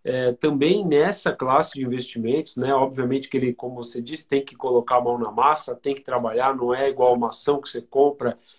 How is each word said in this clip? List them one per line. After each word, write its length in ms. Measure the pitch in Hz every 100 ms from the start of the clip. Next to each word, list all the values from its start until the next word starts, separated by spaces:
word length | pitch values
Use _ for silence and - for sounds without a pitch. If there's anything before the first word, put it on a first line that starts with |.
é, 300 | - 127 127
também 540 | 123 156 139 151 208
nessa 480 | 175 147 175 202 165
classe 400 | - 131 135 -
de 100 | 139
investimentos, 720 | 123 120 117 117 113 151 -
né? 180 | 123 131
Obviamente 540 | 135 135 131 123 135 -
que 80 |
ele, 180 | 135 127
como 220 | 123 127
você 260 | 120 120 123
disse, 260 | 123 156 -
tem 160 | 139
que 120 | 139
colocar 400 | - 127 120 117 123
a 40 |
mão 160 | 120 120
na 120 | 107
massa, 460 | 110 139 151 -
tem 180 | 120 143
que 80 | 135
trabalhar, 540 | - 123 113 117 131
não 180 | 131 120
é 160 | 131 139
igual 240 | 131 127
uma 160 | 120 113
ação 300 | - 147 143
que 80 | -
você 140 | 120
compra 560 | - 139 143 - 123 - _